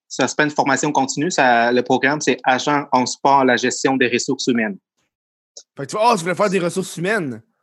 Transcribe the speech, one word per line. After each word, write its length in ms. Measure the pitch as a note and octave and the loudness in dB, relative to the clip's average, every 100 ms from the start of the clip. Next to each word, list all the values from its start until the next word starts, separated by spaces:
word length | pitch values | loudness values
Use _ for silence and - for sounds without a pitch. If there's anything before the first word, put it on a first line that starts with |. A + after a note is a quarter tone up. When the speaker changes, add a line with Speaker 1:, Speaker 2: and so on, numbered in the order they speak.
| _ | _
Speaker 1:
Ça, 180 | - B2+ | -4 -2
c'est 100 | - | 0
pas 80 | |
une 60 | D3+ | -2
formation 400 | D3 C#3 C3+ D#3 | 0 0 0 0
continue. 400 | C#3+ C3 - D#3 | -2 -2 -2 -2
Ça, 400 | F3+ C3 A#2 A#2+ | 2 4 4 2
le 120 | B2 | 2
programme, 380 | A#2+ B2+ C3+ D3 | 2 2 2 0
c'est 160 | C#3 B2 | -2 -2
agent 420 | - B2+ D3 D3 C3+ | 0 0 0 -2 0
en 120 | B2+ B2 | 0 0
sport, 380 | - C#3+ C#3 | -2 2 4
la 120 | C3 A#2+ | 4 2
gestion 400 | B2 - C#3+ C3+ | 0 -2 0 0
des 120 | B2+ | 0
ressources 380 | A#2 - C3+ - | 0 -2 -4 -2
humaines. 320 | A#2+ A2 F#2+ _ _ _ _ _ _ _ - - - | 0 -2 -6 _ _ _ _ _ _ _ -20 -20 -14
Speaker 2:
Fait 80 | C#3 | -8
que 40 | |
tu, 60 | F#3+ | 0
oh, 140 | A3+ A3+ | 2 2
tu 60 | |
voulais 120 | E3 | 0
faire 140 | E3+ G3+ | 0 0
des 80 | F#3 | 0
ressources 380 | F3 E3+ F#3 - | -2 -2 -6 -6
humaines ? 460 | E3+ A3 D3+ A2+ - _ | -2 -2 -2 -8 -14 _